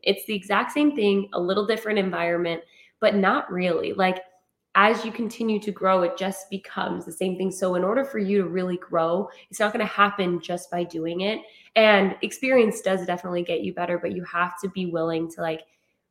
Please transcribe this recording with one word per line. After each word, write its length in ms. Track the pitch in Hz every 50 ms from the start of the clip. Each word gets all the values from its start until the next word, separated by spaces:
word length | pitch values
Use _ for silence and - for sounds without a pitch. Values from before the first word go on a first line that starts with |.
| -
It's 200 | - 202 - -
the 100 | - 214
exact 340 | 196 185 202 202 202 247 247
same 240 | - 294 294 294 285
thing, 360 | 269 208 202 196 196 196 - -
a 80 | -
little 260 | 175 180 190 202 208
different 320 | 196 220 214 - 214 214 214
environment, 640 | 190 190 175 170 170 170 175 170 175 170 170 165 - _ _ - - _ _ -
but 160 | - 208 208
not 340 | 202 190 190 233 285 - -
really. 420 | 185 180 180 180 170 160 - - -
Like, 300 | - 190 185 180 185 - - _ _ _ _ _ _ _ _ -
as 280 | 196 196 214 233 220 -
you 60 | 226
continue 480 | 202 - 233 214 - - 226 226 220 208
to 140 | 196 214 190
grow, 300 | - 190 185 190 185 180
it 140 | 170 170
just 320 | - 190 190 185 - - -
becomes 560 | - 190 - - - 190 185 190 185 175 175
the 60 | -
same 260 | - - 190 190 185
thing. 140 | 180 190 190
So 240 | 180 - 196 185 180
in 80 | 180 180
order 220 | 190 220 262 269
for 160 | 269 - 220
you 220 | 202 190 202 202 185
to 60 | 165
really 280 | 170 185 185 180 180
grow, 540 | 180 - - - 170 165 165 170 185 202 - - - - _
it's 80 | - -
not 140 | 214 214 214
gonna 120 | 233 220
happen 560 | 196 - - 202 202 196 - 190 175 175 170
just 300 | - - 175 180 - -
by 140 | - 175 175
doing 380 | 170 - 165 160 165 170 180 190
it. 180 | 202 220 - - - - - - _ -
And 420 | 226 220 214 208 196 190 190 185 - -
experience 600 | 220 - - - 262 262 254 226 214 - - -
does 220 | 196 190 190 180
definitely 380 | 175 175 180 - 185 180 175 175
get 200 | 175 170 160 -
you 120 | 190 180
better, 240 | - 175 175 175 175
but 160 | - 175 208
you 80 | 180 175
have 380 | - - 175 175 175 - -
to 80 | - 196
be 180 | 185 190 185
willing 420 | 175 165 170 160 165 165 165 165 165 165
to, 80 | -
like, 220 | 170 160 160 160 - _ _ _ _ _ _ _ _ _